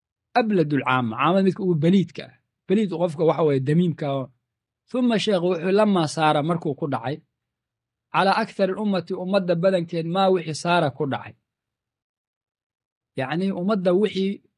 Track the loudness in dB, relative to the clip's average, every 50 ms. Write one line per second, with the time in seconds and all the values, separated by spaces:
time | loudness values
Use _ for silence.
0 | _ _ _ _ _ _ -2 0 0 2 2 2 2 2 0 0 2 2 2 2
1 | 0 -2 -2 0 0 2 2 2 2 2 0 0 0 0 0 2 4 4 4 4
2 | 2 0 -6 -14 -16 -16 -20 _ _ _ _ _ _ -2 0 0 0 -2 -2 -4
3 | -4 -4 -2 0 0 2 2 2 2 2 2 2 2 2 2 2 2 2 -2 -4
4 | -4 -4 -4 -6 -6 -10 _ _ _ _ _ _ _ _ _ _ _ _ -4 0
5 | 0 2 0 0 0 0 0 0 0 0 -2 -2 -2 0 2 2 2 2 2 2
6 | 0 -2 -2 0 2 2 2 2 0 -2 -2 -2 -4 -6 -6 -4 -4 -4 -4 -4
7 | -6 -6 -8 -8 -12 _ _ _ _ _ _ _ _ _ _ _ _ _ _ _
8 | _ _ -2 0 2 2 2 0 -2 -4 -2 -2 -2 -2 -2 -2 -2 -2 -2 -2
9 | -4 -6 -8 -6 -4 -2 -2 0 0 0 0 2 2 2 2 0 0 -2 -4 -6
10 | -4 -2 0 2 2 2 2 2 0 -4 -8 -4 -2 0 2 2 2 0 -2 -4
11 | -4 -4 -4 -6 -8 -12 -20 _ _ _ _ _ _ _ _ _ _ _ _ _
12 | _ _ _ _ _ _ _ _ _ _ _ _ _ _ _ _ _ _ _ _
13 | _ _ _ -8 -6 -4 -4 -4 -2 -2 -4 -4 -2 -2 -2 0 2 2 2 2
14 | 2 0 0 -2 -2 -2 -4 -6 _ _ _